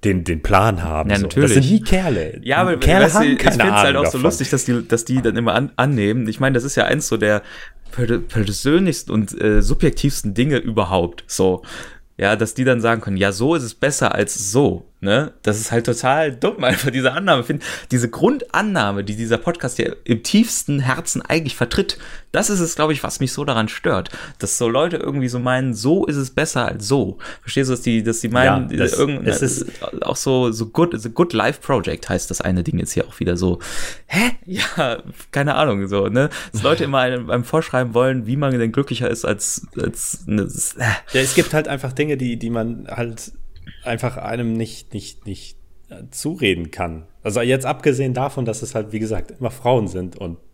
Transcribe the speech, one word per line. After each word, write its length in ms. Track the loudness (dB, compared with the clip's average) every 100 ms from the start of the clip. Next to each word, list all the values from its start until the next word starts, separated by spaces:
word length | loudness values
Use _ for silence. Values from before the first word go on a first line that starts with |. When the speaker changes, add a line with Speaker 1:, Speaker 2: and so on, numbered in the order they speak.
Speaker 1:
den, 200 | 2 0
den 180 | 0 -2
Plan 420 | 2 4 4 2
haben, 260 | -2 -2 2
Speaker 2:
Ja, 80 | 2
Speaker 1:
so. 60 |
Speaker 2:
natürlich. 320 | 2 4 6 6
Speaker 1:
Das 100 | 6
sind 80 |
nie 80 | 4
Kerle. 580 | 4 4 4 0 -2 -6
Speaker 2:
Ja, 140 | -2 2
aber 200 | 2 4
Speaker 1:
Kerle 280 | 6 6 6
Speaker 2:
weißt 100 | 6
du, 40 |
Speaker 1:
haben 120 | 4
Speaker 2:
ich 60 | 4
Speaker 1:
keine 120 | 4 4
Speaker 2:
find's 160 | 4
halt 140 | 6 4
Speaker 1:
Ahnung 140 | 4
Speaker 2:
auch 80 | 2
so 60 | 2
Speaker 1:
davon. 20 |
Speaker 2:
lustig, 280 | 0 0 0
dass 140 | 0 2
die, 220 | 0 2
dass 160 | 0
die 180 | 2 0
dann 140 | 2 2
immer 200 | 2 2
an-, 160 | 0 0
annehmen. 520 | 2 4 2 2 -2
Ich 100 | 0
meine, 140 | 2
das 100 | 2
ist 120 | 0 0
ja 100 | 2
eins 220 | 2 0
so 100 | 0
der 240 | 2 2 -2 -18 -18 -18 -12
per-, 280 | -4 0 0
persönlichsten 920 | 0 -2 0 0 2 4 2 0 -2
und, 300 | -2 -2 0
äh, 200 | 4 6
subjektivsten 720 | 6 4 4 4 0 0 -4 0
Dinge 220 | 2 2
überhaupt, 680 | 0 0 2 2 0 -4 -10
so. 360 | 0 2 2 -6 -16 -16 -20 -20 -2
Ja, 180 | 0 2
dass 180 | 0
die 120 | 0 2
dann 160 | 2
sagen 200 | 2 0
können, 160 | -2 0
„Ja, 140 | 0
so 240 | 2 2 0
ist 80 |
es 100 | -2
besser 400 | -2 -2 2 0
als 380 | 2 0 -2 0
so“, 340 | 4 4 2 -8 _
ne? 320 | 0 2 0 -4
Das 160 | -2 -2
ist 140 | 0
halt 140 | 0 0
total 480 | 0 2 2 0 0
dumm, 260 | -2 0
<laughs> 0 | 0
einfach 260 | 2 0
diese 220 | 0 0
Annahme. 300 | 0 2 2
Find, 200 | 2 -6 -6 -12 -2
diese 180 | 0 0
Grundannahme, 960 | 2 2 2 -2 -2 0 0 0 -2 -4
die 100 | -6
dieser 220 | -2 0
Podcast 420 | 0 -4 -6 -2
ja 140 | -4 -4
im 180 | -2 -2
tiefsten 600 | 2 4 4 0 -2 -2
Herzen 400 | 0 -2 -2 -6
eigentlich 340 | -2 -2 -2 -4
vertritt, 420 | 0 0 -2 -4 -10 -16 -4
das 160 | -2 0
ist 100 | 0
es, 160 | -2 0
glaub 160 | 0
ich, 120 | 0
was 180 | -4 -4
mich 100 | -4
so 140 | -4 -2
daran 240 | 0 -2
stört. 400 | -2 -2 -2 -4 -12 -16 -10
Dass 200 | -6 -2
so 100 | 0
Leute 300 | 2 0 -2
irgendwie 320 | -4 -2 -2
so 100 | -2
meinen, 340 | -2 0 -2
„So 320 | -2 2 2 2
ist 120 | -2
es 140 | -2
besser 360 | -2 -2 -2 -2
als 220 | -4 0
so“. 300 | 0 0 -6 -14 -14
Verstehst 300 | -4 -2 0
du, 40 |
dass 100 | 0
die, 200 | 0 0
dass 160 | 0 -2
die 80 | 0
meinen, 420 | 2 4 4 0
Speaker 1:
Ja, 80 | 0
das, 200 | 0 2
Speaker 2:
irgend-, 260 | 0 0 -2
Speaker 1:
es 160 | 0
ist 240 | 0 -2 -8 -8 -10 -6
Speaker 2:
auch 160 | -4 -2
so, 340 | 0 2 2
so 140 | 0 -4
good, 360 | 2 2 0
the 80 | -6
good 220 | 0 0
life 300 | 2 0 -2
project 480 | -2 -2 0 -6 -2
heißt 200 | -4 -2
das 120 | -2
eine 220 | 0 2
Ding 160 | 0 -2
jetzt 120 | -2
hier 160 | -2 -4
auch 140 | -2
wieder 160 | -2 2
so. 220 | 0 0 -4 -4 -4 -6 -4
Hä? 240 | 0 2 0 -6
Ja, 580 | -6 -4 -2 -2 -2 -8 -16 -6
keine 240 | -2 0 2
Ahnung, 320 | 2 0 0
so, 200 | 0 2
ne? 220 | 2 0 -2 -8
Dass 120 | -2
Leute 200 | 2 2
immer 160 | 2 2
einem, 300 | 2 0 -2
einem 160 | -2 0
vorschreiben 480 | -2 0 -2 0
wollen, 340 | 2 2 0 -2
wie 80 | 0
man 160 | 2 2
denn 140 | 2
glücklicher 360 | 0 -2 -2 -2
ist 140 | -2
als, 420 | -2 -2 -4 -6 -8 -4
als, 480 | -4 -4 -8 -8 -2
ne, 160 | -2
das 120 | -2 -4
ist, 220 | -8 -2
äh. 40 | -2 -2 -2
Speaker 1:
Ja, 80 | 0
es 120 | 2
gibt 200 | 2 2
halt 160 | 0 -2
einfach 240 | -4 -6
Dinge, 160 | -4 -2 -2
die, 200 | -4 -4
die 120 | -4
man 380 | -4 -4 -6 -10
halt 440 | -6 -6 -6 -14 -12 -12 -14 -16 -12
einfach 340 | -6 -4 -4 -6
einem 360 | -6 -4 -2
nicht, 420 | -2 -4 -8 -12 -12
nicht, 320 | -12 -16 -12
nicht, 300 | -12 -14 -20 -20 -20 -20
äh, 120 | -20 -16
zureden 600 | -8 -6 0 0 0 -2
kann. 340 | -6 -6 -6 -14 -10
Also 180 | -4 -2
jetzt 260 | 2 0 0
abgesehen 480 | 0 0 2 0 0
davon, 300 | -2 -2 -4
dass 180 | -4
es 100 | -6
halt, 180 | -6 -4
wie 40 | -4
gesagt, 360 | -2 -2 -4 -6
immer 120 | -8
Frauen 360 | -2 2 2 2
sind 280 | -4 -8 -8
und 240 | -10 -12 -14